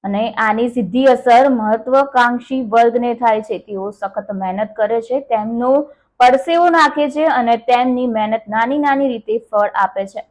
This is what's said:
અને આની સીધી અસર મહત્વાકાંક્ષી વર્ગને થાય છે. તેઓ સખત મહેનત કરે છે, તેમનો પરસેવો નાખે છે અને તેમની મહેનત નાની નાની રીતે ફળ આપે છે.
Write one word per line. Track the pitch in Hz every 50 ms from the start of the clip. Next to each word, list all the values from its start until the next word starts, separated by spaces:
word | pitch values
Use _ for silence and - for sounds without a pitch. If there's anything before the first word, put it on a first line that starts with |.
| -
અને | 202 202 202 226 233 220 - 220
આની | 214 208 220 240 247 240
સીધી | 247 214 175 180 247 269 269 247
અસર | 247 - 247 233 240 269 285 262
મહત્વાકાંક્ષી | 233 214 214 220 226 226 254 262 269 277 277 - 254 240 240 247 240 240 - 269 262 254 208 214
વર્ગને | 233 233 233 226 247 240 240 233 233
થાય | 247 233 220 214 220 -
છે. | 220 175
તેઓ | - - 208 190 190 202
સખત | 208 _ 202 196 196 202 202 - 202 190
મહેનત | 190 185 185 196 220 214 - -
કરે | 214 208 226 233 226 -
છે, | 247 269 277 -
તેમનો | 233 214 208 220 233 233 240 247 269 285 294 - - _ _ _ _ _
પરસેવો | 247 247 254 269 269 330 330 339 349 349 339
નાખે | 330 311 294 302 302 294 294 254
છે | 302 311 320 269 254
અને | 233 233 233 226 233 -
તેમની | 247 240 254 254 247 247 254
મહેનત | 247 226 220 214 214 220 226 220 202 208
નાની | 220 226 240 277 294 285
નાની | 285 277 269 277 269 240
રીતે | 226 - - 214 233 226 _
ફળ | - 208 208 202 - - 196
આપે | 190 - 196 196 196
છે. | _ - - _